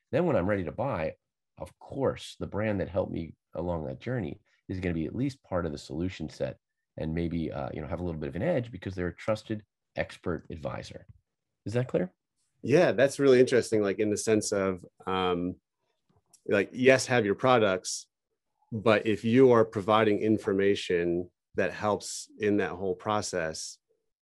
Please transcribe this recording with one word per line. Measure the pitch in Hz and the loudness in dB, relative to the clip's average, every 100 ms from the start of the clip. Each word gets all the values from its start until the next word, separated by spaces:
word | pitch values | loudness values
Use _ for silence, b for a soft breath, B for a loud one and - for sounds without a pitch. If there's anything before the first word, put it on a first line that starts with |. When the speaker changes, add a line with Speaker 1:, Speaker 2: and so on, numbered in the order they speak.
| _ | _
Speaker 1:
Then | 143 175 | -2 2
when | 113 | 2
I'm | 90 | 0
ready | 104 | -2
to | 82 | -4
buy, | 69 131 101 78 - _ _ _ - | -6 -6 -4 -6 -8 _ _ _ -18
of | 80 _ | -18 _
course, | - 131 123 - - - | -14 -2 -2 -2 -12 -10
the | 87 | -8
brand | 92 110 101 | -4 -2 -2
that | 85 | -2
helped | 95 92 | -2 -2
me | 85 82 - _ - | -4 -8 -14 _ -8
along | 87 85 71 | -6 -6 -6
that | 65 | -10
journey | - 127 80 - _ _ - | -8 -6 -6 -10 _ _ -10
is | 95 | -6
gonna | 92 | -4
be | 82 78 | -2 -4
at | 104 | -4
least | 139 131 | -6 -6
part | _ 92 85 | _ -4 -4
of | |
the | 71 | -8
solution | - 67 92 92 76 | -10 -6 -6 -6 -12
set | - 65 58 _ _ _ - | -6 -8 -8 _ _ _ -10
and | 80 | -6
maybe, | 80 85 82 78 | -4 -2 -4 -4
uh, | 71 67 | -6 -8
you | - | -8
know, | 78 | -8
have | 85 | -6
a | |
little | 87 80 | -6 -6
bit | 73 | -6
of | 85 | -4
an | |
edge | 143 160 117 | -2 -2 -4
because | 104 - 92 | -10 -10 -6
they're | 87 | -6
a | - | -6
trusted | - 107 - 110 - _ _ - | -4 -4 -4 -10 -10 _ _ -6
expert | - - - 82 - | -6 -6 -6 -6 -8
advisor. | 73 69 53 - - - - _ _ _ _ - | -10 -8 -10 -12 -18 -20 -20 _ _ _ _ -4
Is | |
that | 120 127 | -4 -2
clear? | - 180 _ _ _ _ _ | -2 -4 _ _ _ _ _
Speaker 2:
Yeah, | - 147 160 | 2 4 4
that's | 104 135 - | 4 2 4
really | 139 123 | 6 8
interesting. | 127 123 - 110 | 8 4 2 0
Like | 101 - | 0 0
in | 107 | 0
the | 101 | 0
sense | - 107 - | 2 2 2
of, | 101 95 90 - _ - | 0 0 -2 -10 _ -4
um, | 92 92 87 90 90 _ _ _ _ _ _ _ _ - | 0 0 0 -2 -6 _ _ _ _ _ _ _ _ 0
like, | 101 98 | 0 0
yes, | - 127 131 - | 2 6 6 4
have | 120 101 | 0 2
your | 98 | 2
products, | 127 123 107 92 - - - _ _ _ _ _ _ | 4 4 4 0 -4 -12 -12 _ _ _ _ _ _
but | 113 101 104 - | -2 2 4 2
if | 101 | 0
you | 117 120 131 | 2 6 8
are | 117 110 | 8 4
providing | 110 92 107 110 104 | 0 2 4 4 2
information | 110 107 - 98 98 98 - 90 87 85 90 _ _ - | 2 0 2 2 2 0 0 0 0 -2 -4 _ _ -4
that | 92 | -4
helps | - 107 101 - - - - | -2 -2 -2 -4 -12 -14 -4
in | 104 101 | 0 0
that | 95 | 0
whole | 87 95 90 | -4 -4 -4
process, | 110 107 101 90 80 71 - - _ _ _ _ | -2 -2 -2 -4 -4 -6 -12 -16 _ _ _ _